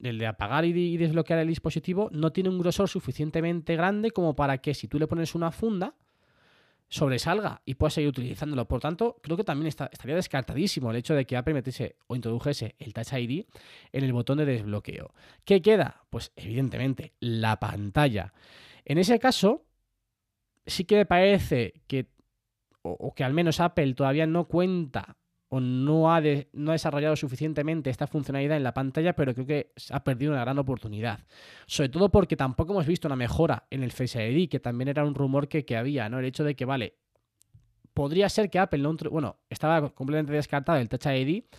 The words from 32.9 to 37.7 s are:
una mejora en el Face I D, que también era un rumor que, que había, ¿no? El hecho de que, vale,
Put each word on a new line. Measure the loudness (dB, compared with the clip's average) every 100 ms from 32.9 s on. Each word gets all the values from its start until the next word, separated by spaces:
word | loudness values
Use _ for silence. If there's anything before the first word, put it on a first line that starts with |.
| 0 0
una | -2
mejora | 0 2 2 0 -4
en | -6
el | -4
Face | -4 -4 -2 0
I |
D, | 0 0
que | -2
también | -4 -4 -2
era | 0 0
un |
rumor | 0 0 0 0
que, | -2
que | -2 -2
había, | -2 -2 -2
¿no? | -2
El | -4
hecho | -2
de | -2 -2
que, | -2
vale, | -2 -4 _ _ _ _ _ _ -20 _